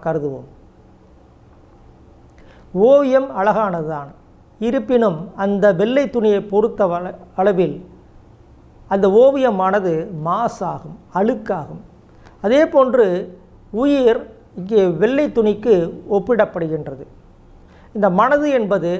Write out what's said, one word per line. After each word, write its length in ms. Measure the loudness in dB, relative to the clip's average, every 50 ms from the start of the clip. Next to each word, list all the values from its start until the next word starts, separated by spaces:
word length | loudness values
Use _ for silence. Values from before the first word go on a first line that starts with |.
| -6
கருதுவோம். 460 | -6 -4 -4 -6 -6 -8 -10 -14 -20 -20 -20 -20 -20 _ -20 -20 -20 -20 _ -20 _ -20 -20 -20 _ _ _ _ -20 -20 -20 -20 _ -20 -20 -20 -20 -20 -20 -20 -20 -20 -20 -20 -20 _ -20 -20 -20 -20 -20 -20 -8 -2 2 4
ஓவியம் 420 | 6 6 6 6 4 2 2 0 -2 -4
அழகானதுதான். 760 | 0 0 2 2 2 0 -2 -4 -4 -6 -6 -8 -8 -10 -12 -18 -20 -20 _ -20 -20 -20 _ _ _
இருப்பினும் 560 | -4 -2 -2 -2 -2 0 2 2 2 2 0 -2 -8 -12 -8
அந்த 300 | -6 -4 -2 0 2 2 2 2
வெள்ளை 300 | 2 0 0 0 0 -2
துணியை 340 | 0 -2 0 0 2 0 0
பொறுத்த 400 | -2 -2 0 0 0 0 -2 -2 -2
வள-, 280 | -2 -2 -4 -6 -10 -12 -16 -20 -10 -4
அளவில் 380 | 0 0 2 2 2 0 -2 -4 -8 -14 -20 -20 -20 -20 -20 -20 -20 -20 -20 -20 -20 -20 -20 -20 -20 -20 -20 -20 -20 -8 -4
அந்த 140 | -2 0 2 4 6 6
ஓவியமானது 760 | 6 6 4 2 0 0 0 0 0 0 0 0 0 -2 -2 -4 -4 -8 -10 -8 -6
மாசாகும், 720 | -4 -4 -2 -4 -6 -6 -6 -8 -8 -8 -10 -12 -16 -20 -20 -20 -8 -4
அழுக்காகும். 680 | -2 0 0 -2 -4 -6 -6 -6 -6 -8 -12 -16 -18 -20 -20 -20 -20 _ -20 -20 -20 -20 -20 -16 -6
அதே 200 | -2 0 2 2 2
போன்று 420 | 2 2 2 2 4 4 4 4 2 2 -2 -6 -8 -14 -20 -20 _ -20 -20 -18 -10 -4
உயிர் 460 | -2 0 2 2 4 4 2 2 2 -2 -10 -18 -20 -20 -18 -14
இங்கே 260 | -14 -8 0 2 2 2 2 2 0
வெள்ளை 260 | 0 0 2 0 0 0
துணிக்கு 420 | 0 0 0 0 -2 -2 2 2 2 2 2 -2 -8 -12 -6 -2
ஒப்பிடப்படுகின்றது. 960 | -2 -2 0 0 0 0 0 0 -2 -6 -6 -4 -6 -6 -8 -10 -14 -14 -18 -20 -20 -20 -20 -20 -20 -20 -20 -20 -20 -20 -20 -20 -20 -20 -20 -12 -4
இந்த 140 | -2 0 2
மனது 380 | 2 2 2 2 2 2 2 0
என்பது 380 | 0 0 0 0 -2 -2 -2 -2 -4